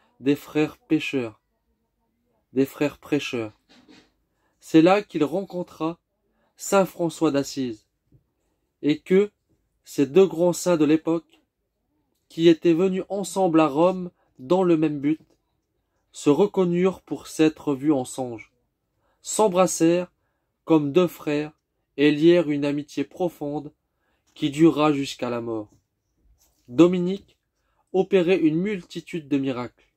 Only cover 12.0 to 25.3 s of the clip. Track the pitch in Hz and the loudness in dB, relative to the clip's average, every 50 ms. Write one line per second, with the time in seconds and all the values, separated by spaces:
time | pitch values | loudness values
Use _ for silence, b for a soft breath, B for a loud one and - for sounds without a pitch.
12 | _ _ _ _ _ _ - 165 165 170 165 - - 175 165 156 190 196 185 185 | _ _ _ _ _ _ -4 2 4 4 4 4 2 0 0 2 0 -2 -2 -4
13 | - - 190 208 190 - - 196 190 180 156 160 156 151 135 147 170 185 185 185 | -6 -6 -8 -8 -8 -6 -4 -2 0 2 2 2 2 2 2 2 2 0 0 -2
14 | 180 175 - _ _ _ _ - 127 131 175 190 190 175 170 156 156 156 151 143 | -8 -12 -16 _ _ _ _ -12 -4 -2 0 2 2 2 2 2 0 -2 -4 -2
15 | 131 147 156 - _ _ _ _ _ _ _ _ _ _ _ _ _ _ _ _ | -2 -4 -4 -4 _ _ _ _ _ _ _ _ _ _ _ _ _ _ _ _
16 | _ _ - - - 147 143 147 196 202 - 196 190 175 175 175 180 190 180 - | _ _ -16 -4 0 2 2 4 2 0 2 0 0 0 2 0 0 0 -2 -4
17 | _ - 151 135 - - - - 156 156 156 - - 151 143 131 135 156 151 131 | _ -12 -12 -12 -12 -8 -2 0 2 2 0 -2 -6 -6 -6 -2 0 0 0 0
18 | 123 - - - 131 123 117 107 - _ _ _ _ _ _ _ _ _ _ _ | -2 -6 -8 -10 -10 -10 -10 -14 -18 _ _ _ _ _ _ _ _ _ _ _
19 | _ _ _ _ - - - - 214 214 175 180 185 175 - - 165 165 170 175 | _ _ _ _ -14 -8 -2 0 0 2 2 2 2 2 2 2 2 2 2 0
20 | 180 - _ _ _ _ _ _ _ _ _ _ _ - 160 156 147 143 139 180 | -2 -6 _ _ _ _ _ _ _ _ _ _ _ 2 2 2 2 2 2 2
21 | 180 170 - - - 156 147 147 151 151 - _ _ _ _ _ _ _ _ - | 2 0 -2 -6 -8 -6 -4 -4 -4 -8 -12 _ _ _ _ _ _ _ _ 2
22 | 143 151 151 147 156 165 175 175 165 147 151 143 143 143 143 147 143 - - 143 | 2 2 4 4 4 4 6 4 4 0 -2 -2 -2 -4 -4 -4 -8 -8 -6 -8
23 | 139 - - - 185 170 - - 151 143 143 151 139 147 - _ _ _ _ _ | -8 -6 -6 -6 -6 -6 -6 -8 -10 -8 -8 -10 -10 -12 -18 _ _ _ _ _
24 | _ _ _ _ _ _ _ - 156 151 135 147 165 165 143 139 151 156 147 139 | _ _ _ _ _ _ _ -6 -6 -4 0 4 4 4 4 4 2 0 0 0
25 | 139 135 - - 127 120 | -4 -6 -8 -8 -8 -6